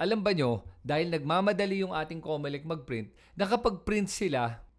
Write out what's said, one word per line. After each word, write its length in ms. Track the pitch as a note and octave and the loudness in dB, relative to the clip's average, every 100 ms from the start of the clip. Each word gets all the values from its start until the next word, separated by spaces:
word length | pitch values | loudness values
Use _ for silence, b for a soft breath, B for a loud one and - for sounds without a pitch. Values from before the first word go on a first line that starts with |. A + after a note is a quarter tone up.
Alam 240 | F3 A3 G3+ | 0 2 2
ba 80 | |
nyo, 320 | F#3 B2+ A2+ - B | 4 2 2 -4 B
dahil 320 | - D3 E3+ | -2 0 2
nagmamadali 720 | E3 C#3 F3 G3 F#3+ G3 F#3+ F#3 | 0 0 2 4 2 2 0 0
yung 80 | |
ating 240 | E3 D#3 E3 | -2 -4 -8
comelec 480 | D#3+ D3+ C#3+ C#3+ D#3 | -4 -4 -2 -4 -4
mag-print, 480 | D#3+ C3+ A#2 G#2 b b - | -6 -4 -6 -6 b b -4
nakapag-print 720 | G3 A#3 A#3 F#3+ - G#3+ G3 | 0 2 2 -2 -2 0 0
sila 480 | - G3 C3+ A#2 A2+ - | 0 0 2 0 -4 -14